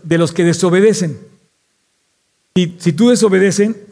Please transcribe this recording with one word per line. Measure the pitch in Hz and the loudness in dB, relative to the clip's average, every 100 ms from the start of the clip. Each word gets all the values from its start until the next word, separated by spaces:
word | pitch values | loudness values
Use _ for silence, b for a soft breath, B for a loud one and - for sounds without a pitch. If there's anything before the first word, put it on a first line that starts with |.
de | 160 170 | -4 -2
los | 170 | 0
que | - | 0
desobedecen. | 170 170 185 180 214 196 170 120 - _ _ _ _ _ _ _ _ _ _ _ _ | -2 0 0 2 2 0 -4 -8 -18 _ _ _ _ _ _ _ _ _ _ _ _
Si, | 185 175 - | -4 -4 -4
si | 175 | -4
tú | 151 240 | 0 2
desobedecen, | 247 214 185 196 202 214 226 - | 2 2 2 0 0 -2 -4 -14